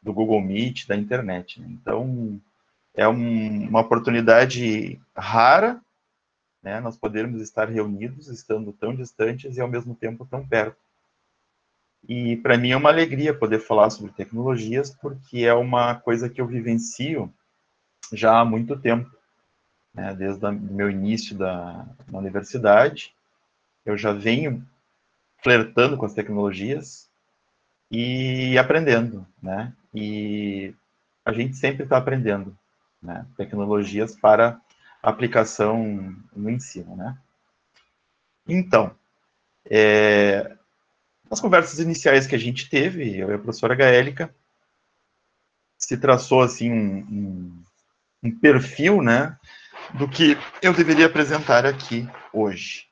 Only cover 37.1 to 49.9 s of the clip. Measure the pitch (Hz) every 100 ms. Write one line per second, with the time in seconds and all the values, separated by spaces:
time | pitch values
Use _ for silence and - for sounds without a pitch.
37.1 | 135 _ _ _ _ _ _ _ _ _
38.1 | _ _ _ - 175 180 117 98 - _
39.1 | _ _ _ _ _ - 110 107 107 107
40.1 | 104 101 98 - - _ _ _ _ _
41.1 | _ _ 214 233 180 165 147 165 165 160
42.1 | 135 135 135 117 127 - 143 156 185 131
43.1 | 95 95 104 104 117 - 127 135 123 131
44.1 | 135 165 _ _ _ _ _ _ _ _
45.1 | _ _ _ _ _ _ _ - 127 135
46.1 | 123 123 131 127 117 117 117 104 98 104
47.1 | 104 101 92 90 87 87 _ _ _ _
48.1 | _ 120 113 151 131 127 - 156 202 123
49.1 | 117 151 - _ - - - -